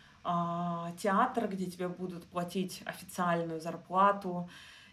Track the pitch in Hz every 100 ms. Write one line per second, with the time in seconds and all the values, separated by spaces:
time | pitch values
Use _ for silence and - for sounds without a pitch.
0 | - - 175 170 170 170 175 170 170 175
1 | 208 196 254 240 214 190 180 - 180 175
2 | 185 175 - 180 175 196 185 - - -
3 | 175 - 175 170 165 160 165 165 - 185
4 | 202 196 190 175 175 - - - -